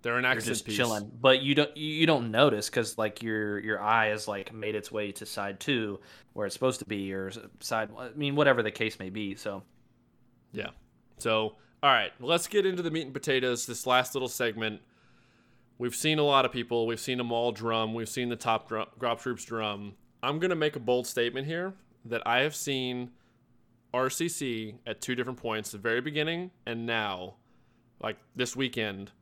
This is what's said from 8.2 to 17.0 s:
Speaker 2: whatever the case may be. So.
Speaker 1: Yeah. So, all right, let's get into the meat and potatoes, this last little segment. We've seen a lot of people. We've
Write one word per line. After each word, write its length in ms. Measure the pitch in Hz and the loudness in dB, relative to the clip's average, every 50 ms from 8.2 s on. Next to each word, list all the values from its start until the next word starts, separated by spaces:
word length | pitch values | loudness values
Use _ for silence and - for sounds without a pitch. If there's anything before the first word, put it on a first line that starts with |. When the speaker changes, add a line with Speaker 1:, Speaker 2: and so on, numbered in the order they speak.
| 147 143 139 | -4 0 4
Speaker 2:
whatever 260 | 147 151 143 127 120 | 6 6 6 6 6
the 80 | 110 107 | 4 0
case 300 | - - 113 110 - - | 0 -2 -2 -2 -2 -6
may 100 | 95 92 | -10 -8
be. 240 | 95 107 107 98 98 | -6 -6 -6 -6 -6
So. 300 | - - 107 98 95 101 _ _ _ _ _ _ _ _ _ _ _ _ _ _ _ _ _ | -6 -8 -8 -8 -8 -12 _ _ _ _ _ _ _ _ _ _ _ _ _ _ _ _ _
Speaker 1:
Yeah. 180 | - 107 - - - - - _ _ _ _ _ _ - | -10 -10 -10 -10 -12 -14 -20 _ _ _ _ _ _ -6
So, 380 | - 117 110 110 110 107 - - _ _ _ _ | 0 2 2 2 2 0 -4 -10 _ _ _ _
all 80 | - 143 | 6 6
right, 220 | 131 117 101 - - - | 6 6 4 2 -4 -8
let's 260 | 123 131 170 170 170 | 0 2 2 2 2
get 200 | - - 208 185 | 2 2 2 2
into 160 | 190 185 180 | 2 0 0
the 80 | 175 165 | -2 -2
meat 160 | 151 165 156 | -2 -2 -4
and 80 | 131 131 | -4 -8
potatoes, 520 | 135 - 156 135 131 127 127 120 120 - | -6 0 2 2 4 4 2 0 0 -2
this 180 | - 120 - - | -6 -8 -6 2
last 300 | 127 123 127 123 - - | 4 6 6 4 4 -2
little 140 | 139 127 123 | -4 -4 -2
segment. 520 | - - 127 117 104 113 113 110 107 92 - _ _ _ _ _ _ _ _ _ _ _ _ _ _ _ _ _ _ _ | -2 0 0 0 0 0 -4 -4 -4 -6 -14 _ _ _ _ _ _ _ _ _ _ _ _ _ _ _ _ _ _ _
We've 160 | 123 123 - | -6 -4 -4
seen 240 | - - 156 156 156 | 0 0 2 4 4
a 40 | |
lot 220 | 147 147 139 135 127 | 4 6 6 6 4
of 80 | 123 | 4
people. 340 | - 127 117 - 120 117 113 | 0 -4 -4 0 0 0 2
We've 140 | 113 117 110 | 0 -2 -4